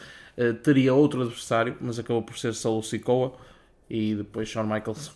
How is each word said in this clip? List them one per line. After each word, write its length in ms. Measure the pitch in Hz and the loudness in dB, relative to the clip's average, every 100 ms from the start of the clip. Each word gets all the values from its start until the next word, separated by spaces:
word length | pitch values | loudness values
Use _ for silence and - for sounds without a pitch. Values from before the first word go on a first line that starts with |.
| - - - - | -20 -20 -12 -2
eh, 160 | 120 | 0
teria 400 | 117 151 135 131 | 0 4 6 6
outro 280 | 131 147 127 | 6 4 2
adversário, 520 | 120 - - 117 117 - | -4 -6 -2 0 0 -2
mas 160 | 123 117 | -6 -6
acabou 220 | 113 117 | -2 -2
por 160 | 110 - | -2 -6
ser 160 | 120 | -6
Solo 300 | 110 117 110 | -2 -2 -2
Sikoa, 500 | 110 110 - 127 127 - - - _ _ - | -2 -4 2 2 0 -6 -20 -20 _ _ -8
e 240 | 113 107 104 | -2 -2 -2
depois 320 | 101 113 107 | -6 -8 -6
Shawn 180 | 110 107 | -4 -2
Michaels 400 | 107 113 110 143 | -2 -4 -8 -10